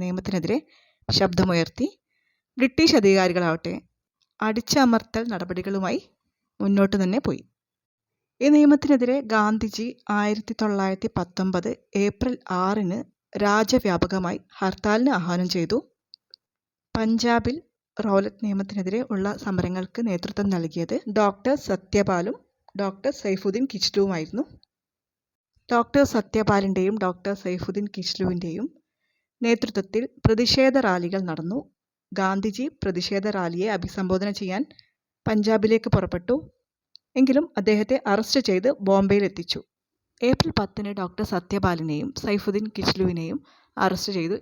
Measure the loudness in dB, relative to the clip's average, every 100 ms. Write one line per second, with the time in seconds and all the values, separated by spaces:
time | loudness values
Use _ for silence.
0 | -4 -6 -4 -4 -2 -4 -4 _ _ _
1 | -4 0 2 2 2 2 0 -2 -6 -6
2 | _ _ _ _ _ -2 0 4 4 6
3 | 6 4 4 2 0 -2 -6 -10 -12 _
4 | _ _ _ -6 -2 -2 0 4 4 4
5 | 0 -6 -4 -6 -6 -6 -4 -4 -2 -4
6 | -6 _ _ _ _ -4 2 4 4 2
7 | 0 0 -2 -6 -10 _ _ _ _ _
8 | _ _ _ _ 6 8 8 6 6 4
9 | 4 0 0 2 2 2 -2 -4 -8 -8
10 | -4 0 0 -2 -4 -4 -2 0 0 -2
11 | -4 -4 -4 -2 -2 -2 -4 -8 _ 0
12 | 0 0 -4 -4 -4 -2 0 0 -2 -4
13 | -8 _ _ -2 2 4 4 2 2 0
14 | 0 -2 -4 -6 -12 -4 -4 -2 0 2
15 | 2 0 0 -2 -2 -2 0 -2 -4 _
16 | _ _ _ _ _ _ _ _ _ -4
17 | 0 0 2 0 0 -6 -12 _ _ -8
18 | 0 0 0 -6 -4 -4 -4 -6 -4 -4
19 | -4 -4 -4 -4 -4 -2 -2 -4 -8 -6
20 | -4 -4 -4 -4 -2 -2 -2 -6 -4 -4
21 | -2 0 0 0 -2 -2 -2 -6 -2 0
22 | 0 0 -2 -8 _ _ _ -6 -6 -4
23 | -6 -4 -4 -2 -2 -2 -4 -2 -2 0
24 | 0 -2 -6 -6 -8 -12 _ _ _ _
25 | _ _ _ _ _ _ -2 -2 2 2
26 | 4 2 0 -2 2 2 2 0 0 0
27 | -2 -4 -6 -6 -6 -6 -6 -6 -6 -8
28 | -8 -2 -2 -2 -6 -8 -8 -12 _ _
29 | _ _ _ _ -2 0 -2 -6 -4 -4
30 | -6 0 2 4 2 4 4 4 2 0
31 | -2 -4 -4 -6 -6 -6 -8 _ _ _
32 | _ -2 0 0 -2 -4 -8 -4 -4 -4
33 | -4 -2 -2 -2 -4 -2 -2 -2 -4 -4
34 | -2 0 -2 -4 -6 -4 -6 -10 _ _
35 | _ _ 0 2 4 2 4 2 4 0
36 | 0 -4 -2 -2 -4 _ _ _ _ _
37 | _ 2 4 4 2 0 2 2 2 -2
38 | 2 0 2 0 2 2 2 0 2 4
39 | 4 2 2 -4 -8 -10 -10 _ _ _
40 | _ _ 0 0 0 -2 -4 -6 -8 -6
41 | -8 -6 -4 -4 -2 -2 0 0 -2 -4
42 | -6 -8 -4 -2 -2 -4 -6 -4 -4 -2
43 | -2 -2 -6 -8 -10 _ _ -2 -2 0
44 | -4 -4 -4 -4